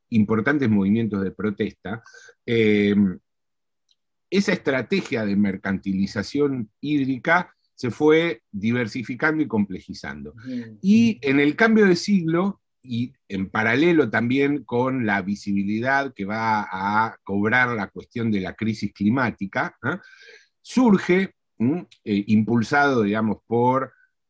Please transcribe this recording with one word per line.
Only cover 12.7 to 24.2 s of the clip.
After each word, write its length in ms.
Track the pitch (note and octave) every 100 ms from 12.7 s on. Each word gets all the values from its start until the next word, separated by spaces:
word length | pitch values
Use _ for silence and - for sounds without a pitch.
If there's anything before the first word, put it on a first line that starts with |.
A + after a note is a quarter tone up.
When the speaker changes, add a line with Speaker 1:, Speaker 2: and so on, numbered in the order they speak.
| _
Speaker 1:
y 300 | C3 A#2 B2+ - _
en 200 | F#2+ F#2
paralelo 600 | A2 A2 A#2+ E3+ E3 B2+
también 540 | A2+ A#2 C3+ C#3+ C#3+
con 420 | A2+ A#2+ C3 C3 A2
la 160 | G2+
visibilidad 920 | F#2 G2+ - G2 G2 G#2+ B2+ C#3 C#3
que 100 | -
va 440 | G2 A2 A2 G#2+ G2+
a 460 | F#2+ G2 G#2+ A2 -
cobrar 480 | - G2+ G#2+ B2 B2 A#2
la 120 | F#2+
cuestión 420 | F#2 - A#2+ A#2
de 100 | G2+
la 140 | F2+
crisis 380 | - A2 A2 G2+
climática, 840 | - G2+ C3 A#2+ G#2 G2 B2+ E3+ -
¿eh? 140 | A#2+ F#3+ - - - - _ _
Surge, 760 | - A#3 B3 G3 - F3+ F#3+ - _ _
¿m? 280 | A#2 F3 - _
Eh, 200 | - G2+ G#2
impulsado, 760 | A2 G#2+ A#2+ G#2+ C#3+ C#3+ B2+
digamos, 360 | G2+ G#2+ A2 G2 _
por, 460 | A#2 B2 C3 C3 - _ _